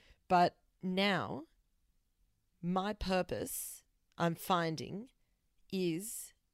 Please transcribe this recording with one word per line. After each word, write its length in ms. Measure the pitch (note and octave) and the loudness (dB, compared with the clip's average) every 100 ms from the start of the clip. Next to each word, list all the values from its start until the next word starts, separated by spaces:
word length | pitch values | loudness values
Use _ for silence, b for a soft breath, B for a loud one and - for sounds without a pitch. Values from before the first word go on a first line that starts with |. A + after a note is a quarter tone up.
| B B _ | B B _
But 280 | F3+ F3 - _ _ | 6 6 2 _ _
now, 640 | F#3 F#3 G3+ F3+ G#2 A3 D#4+ _ _ _ _ _ _ _ _ _ _ _ | -4 0 2 2 -2 -6 -10 _ _ _ _ _ _ _ _ _ _ _
my 320 | E3+ F#3 G3 | -2 0 0
purpose, 880 | G#3+ F3+ F#3 F3+ G#2 - - - - _ _ _ - | -4 0 0 0 -4 -4 -6 -10 -14 _ _ _ -2
I'm 160 | E3+ | 0
finding, 760 | E3 - F3+ E3 D#3+ - F#3+ B3+ _ _ _ _ _ _ | 0 0 2 2 -2 -6 -8 -12 _ _ _ _ _ _
is 640 | F#3+ F3 D#3+ G#3+ - - _ _ | -2 0 -2 -4 -10 -14 _ _